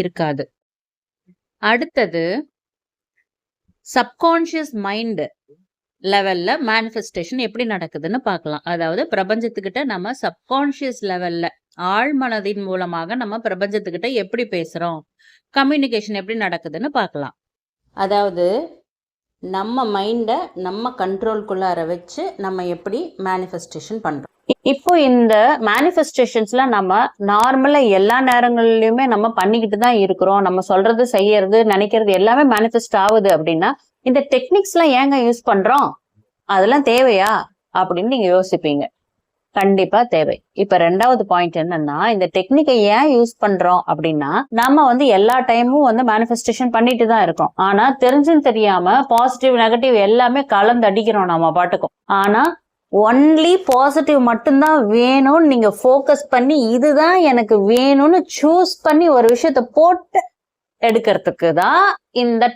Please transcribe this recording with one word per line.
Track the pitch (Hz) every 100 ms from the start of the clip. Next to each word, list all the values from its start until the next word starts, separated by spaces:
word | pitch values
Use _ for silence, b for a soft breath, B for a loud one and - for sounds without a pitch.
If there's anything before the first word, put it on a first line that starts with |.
இருக்காது. | 180 - 156 143 135 _ _ _ _ _ _ _ _ _ _ _
அடுத்தது | 208 240 311 - 202 165 165 226 302 _ _ _ _ _ _ _ _ _ _ _ _ _ -
சப்கான்ஷியஸ் | 262 240 - 330 330 330 320 294 226
மைண்ட் | 196 214 233 185 131 - _ 156 _ _ _ _
லெவல்ல | 185 202 190 180 180 302 233
மேனிஃபெஸ்டேஷன் | 220 220 226 202 180 165 254 226
எப்படி | 220 233
நடக்குதுன்னு | 196 165 151 160 247 233
பார்க்கலாம். | 175 156 151
அதாவது | - 175 160 180 320
பிரபஞ்சத்துக்கிட்ட | 202 190 220 226 214 190 240
நம்ம | 285 190 196 269
சப்கான்ஷியஸ் | 196 - - 269 285 277 277 247
லெவல்ல, | 202 180 180 170 170 - _ - 180 202
ஆழ்மனதின் | 269 277 254 220 196 202
மூலமாக | 190 185 175 170 165 247
நம்ம | 214 226 226
பிரபஞ்சத்துக்கிட்ட | 185 202 208 196 175 240
எப்படி | 247 185 240 233 180
பேசுறோம், | 165 165 170 160 - _ b b _
கம்யூனிகேஷன் | 277 269 294 269 226 214 208
எப்படி | 190 226
நடக்குதுன்னு | 196 170 160 165 277 285
பார்க்கலாம். | 190 147 135 - _ _ _ _ _ -
அதாவது | 196 202 202 175 175 226 330 - _ _ _ _ _ _
நம்ம | 185 190 208 247 240 196
மைண்ட | 202 233 220 277 359 - 185
நம்ம | 196 247 247
கண்ட்ரோல்குள்ளார | 185 190 220 220 208 190 190 170 160
வச்சு | 175 175 - 370 -
நம்ம | 190 185 175 175
எப்படி | 196 226 349 -
மேனிஃபெஸ்டேஷன் | 190 185 185 175 - 156 - 220
பண்றோம். | 170 143 139 _ -
இ-, | - 254
இப்போ | 269 - 349 277
இந்த | 247 233 214 240 294
மேனிஃபெஸ்டேஷன்ஸ்ல | 214 226 320 349 302 - 240 233 214 247 269
நம்ம | 214 185 202 247 - 202
நார்மலா | 208 247 269 269 294 240 190
எல்லா | 202 247
நேரங்கள்லயுமே | 262 240 240 233 226 226 226 240 262
நம்ம | 214 226 226
பண்ணிக்கிட்டு | 196 226 220 208
தான் | 240 226
இருக்கிறோம். | 190 185 185 202 190
நம்ம | 185
சொல்றது, | 185 190 214 233 247
செய்யறது, | 208 202 208 190 220
நினைக்கிறது | 214 196 208 226 208
எல்லாமே | 185 208 254 285
மேனிஃபெஸ்ட் | 214 226 233 - 208
ஆகுது | 196 220 196
அப்படின்னா | 160 160 165 202 277 _ _ 254
இந்த | 269 277
டெக்னிக்ஸ் | 254 254 392 392 339
எல்லாம் | 330 254
ஏங்க | 277 277
யூஸ் | 240 240 -
பண்றோம், | 202 202 247 240 - _ _ _ _ -
அதெல்லாம் | 190 202 294 277
தேவையா | 240 262 196 202 208 - _ _ 180
அப்படின்னு | 180 175 220 262
நீங்க | 185
யோசிப்பீங்க. | 180 185 185 156 143 - _ _ _ _ _ _ 208
கண்டிப்பா | 196 196 180 208 240
தேவை. | 165 143 - _ -
இப்ப | 196 180
ரெண்டாவது | 170 185 240 247 226
பாயிண்ட் | 180 175 165
என்னன்னா, | 165 165 147 147 214
இந்த | 208 175 190
டெக்னிக்கை | 185 285 302 240 202 214
ஏன் | 302
யூஸ் | 247 233 -
பண்றோம் | 208 185 175 180 -
அப்படின்னா, | 156 160 151 143 196 277
நம்ம | 226 254 294 277
வந்து | 254 277 190
எல்லா | 214 254 247
டைமும் | 233 240 285 269
வந்து | 226 247
மேனிஃபெஸ்டேஷன் | 214 233 233 - 220 247 233
பண்ணிட்டு | 240 240 226
தான் | 226 175
இருக்கோம். | 160 156 - 190
ஆனா | 202 247 262
தெரிஞ்சும் | 254 285 285 311 269
தெரியாம | 220 208 185 175 240 262
பாசிட்டிவ், | 233 254 254 262 247
நெகட்டிவ் | 226 233 262 226 196
எல்லாமே | 233 247 269 277 202
கலந்து | 214 240 214
அடிக்கிறோம் | 196 220 208 180
நம்ம | 165 165
பாட்டுக்கும். | 170 180 196 156 - - 196
ஆனா | 202 214 320 339 _ _ _
only | 196 214 254 294 311 330 370 370
பாசிட்டிவ் | 254 277 294 302 285 240
மட்டும்தான் | 233 320 269 311 311 208
வேணும்னு | 226 247 269 269 320 311
நீங்க | 247 214 208
ஃபோக்கஸ் | 254 277 285 285 -
பண்ணி, | 254 262 302 226 240
இதுதான் | 294 285 320 370 311
எனக்கு | 240 214 214 196
வேணும்னு | 240 269 277 294 359 - -
சூஸ் | 294 349 359 - 320
பண்ணி | 302 339
ஒரு | 262 226
விஷயத்த | 240 330 277 233
போட்டு | - 330 359 - 381 - _ _ _ _ _
எடுக்கிறதுக்கு | 233 226 226 190 - 170 170
தான் | 160 196 320 403 392 _ -
இந்த | 240 226 233